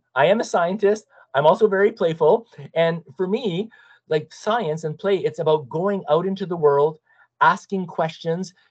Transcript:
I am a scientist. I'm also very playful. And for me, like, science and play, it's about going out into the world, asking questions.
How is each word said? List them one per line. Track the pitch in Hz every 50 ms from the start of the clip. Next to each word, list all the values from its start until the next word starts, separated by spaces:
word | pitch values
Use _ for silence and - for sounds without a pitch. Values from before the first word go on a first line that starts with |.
| _ _ _
I | 127 143
am | 170 202 233
a | 226
scientist. | - - 190 170 175 190 220 - 196 214 220 - _ _ - - _ -
I'm | 139 147
also | 156 185 - 220
very | 214 196 190 202 220
playful. | 220 - 190 165 160 165 156 151 202 233 226 _ - - 139 - -
And | 160 165 165 170 165 - - -
for | - 185
me, | 180 202 254 269 202 165 180 220 220 - _ _ _ _ _ _
like, | _ 156 156 151 - -
science | - - 214 214 240 202 151 156 160 165
and | 156 151
play, | - - 196 202
it's | 175 - 233 226 -
about | 160 156 156 143 123
going | 117 131 160 185 202 202 190 - -
out | 151 165 185
into | 190 190 190 196
the | 170 175
world, | 165 151 147 143 143 147 156 156 - _ _ _ _ _ _ _ _
asking | 143 160 180 196 - _ 202 190 180
questions. | 165 - - 165 165 165 - - 165 165 180 190 - _ _ _ _